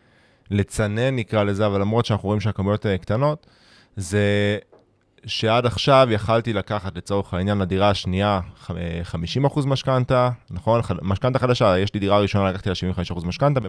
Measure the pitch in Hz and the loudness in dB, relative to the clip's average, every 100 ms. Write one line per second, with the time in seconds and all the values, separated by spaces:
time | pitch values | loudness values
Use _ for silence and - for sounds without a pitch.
0 | _ _ _ _ _ 101 98 - 107 107 | _ _ _ _ _ -2 -2 -2 -2 0
1 | 127 131 110 110 104 98 107 98 101 113 | 0 -2 -2 0 2 2 0 2 0 0
2 | 117 104 98 104 107 98 98 104 104 95 | 0 0 0 -2 -2 -2 0 0 0 -2
3 | - 107 98 101 _ _ _ - _ - | -2 0 0 -2 _ _ _ -20 _ -12
4 | 87 101 101 101 104 104 - - _ _ | -2 0 2 2 0 -2 -8 -20 _ _
5 | _ _ 113 - 110 117 120 104 - 135 | _ _ -10 -4 0 2 0 -2 4 6
6 | 131 107 98 117 117 104 92 104 95 85 | 6 4 2 0 0 -4 -4 -6 -6 -10
7 | - 101 98 90 95 101 92 92 101 98 | -4 -4 -2 -2 0 0 0 2 2 2
8 | - 92 104 98 87 - - 85 85 85 | -2 0 0 0 -4 -14 -12 -8 -6 -6
9 | 87 85 85 - 143 151 139 135 - 131 | -6 -6 -4 0 0 0 -2 -2 -2 -2
10 | 123 131 123 123 _ 87 95 117 - 90 | 0 2 2 -2 _ -8 0 0 0 -4
11 | 87 95 127 127 127 123 113 92 98 107 | -2 -2 0 0 0 2 4 4 0 -2
12 | 98 101 101 104 98 95 101 90 90 90 | 2 2 2 2 0 -2 -4 -4 -4 -4
13 | 87 87 85 87 143 139 | -4 -4 -6 0 0 0